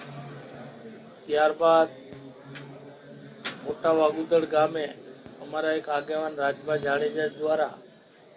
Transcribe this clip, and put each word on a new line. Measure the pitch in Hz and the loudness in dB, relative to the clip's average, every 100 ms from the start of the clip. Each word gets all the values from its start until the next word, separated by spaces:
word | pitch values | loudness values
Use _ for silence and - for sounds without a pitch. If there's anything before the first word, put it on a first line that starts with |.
| - - - - - - - - 226 - - - - | -14 -14 -14 -14 -14 -14 -16 -16 -16 -16 -18 -16 -2
ત્યારબાદ | 147 156 156 165 165 160 - - - 135 - 139 139 143 139 143 - - - 143 - - - | 4 4 6 6 8 6 0 -16 -16 -16 -18 -16 -16 -14 -16 -18 -18 -18 -18 -18 -12 -10 -8
મોટા | 139 147 165 | -8 0 2
વાગુદડ | 160 156 156 156 165 | 4 4 2 2 2
ગામે | 156 156 156 160 143 - - - - - | 4 4 2 2 -6 -8 -18 -18 -18 -16
અમારા | 139 151 156 | -8 -2 0
એક | 156 151 | 0 0
આગેવાન | 147 147 156 156 | -2 -2 -2 -2
રાજભા | 147 139 139 143 151 | 0 0 0 -2 -2
જાડેજા | 143 143 151 156 151 | 0 0 0 0 -2
દ્વારા | 147 151 156 139 - - - - - - | 0 0 2 0 -4 -18 -20 -20 -20 -20